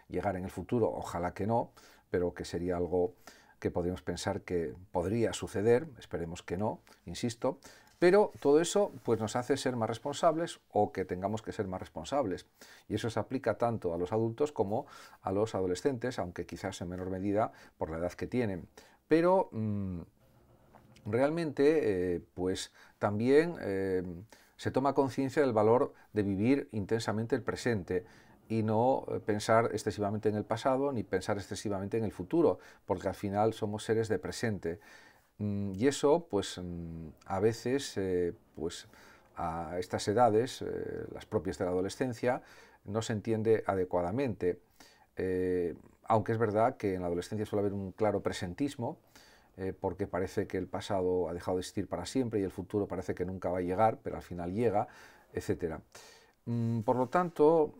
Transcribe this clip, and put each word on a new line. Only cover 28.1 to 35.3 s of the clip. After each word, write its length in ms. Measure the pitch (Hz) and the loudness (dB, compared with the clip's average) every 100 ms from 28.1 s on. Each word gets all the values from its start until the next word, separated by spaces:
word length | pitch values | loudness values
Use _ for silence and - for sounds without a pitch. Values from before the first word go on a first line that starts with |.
| - - - - | -12 -20 -20 -4
y 120 | 113 | 0
no, 440 | 107 110 123 135 - | 2 4 4 2 -2
eh, 140 | 113 - | -4 -2
pensar 440 | 104 - 113 113 | 0 4 6 4
excesivamente 560 | 107 - 104 101 107 107 | 0 -4 -2 -2 0 0
en 80 | 104 | 0
el 80 | |
pasado 480 | 101 110 139 131 139 | -2 -2 0 2 0
ni 120 | 127 | -2
pensar 340 | 92 95 90 101 | -2 -2 -2 -4
excesivamente 600 | 95 98 110 98 98 113 | -6 -6 -4 -4 -2 -2
en 60 | |
el 80 | 107 | -2
futuro, 480 | - 90 165 139 92 - - - | -6 -2 4 4 2 -4 -12 -4
porque 220 | 95 92 | -2 -2
al 80 | 90 | -4
final 380 | 101 98 110 | -2 2 2
somos 320 | 110 104 107 - | 0 -4 -4 -2
seres 240 | 110 107 | 0 0
de 100 | 104 | -2
presente. 600 | - - 120 98 - 82 - - - _ _ | -4 -4 -2 -2 -4 -6 -10 -20 -20 _ _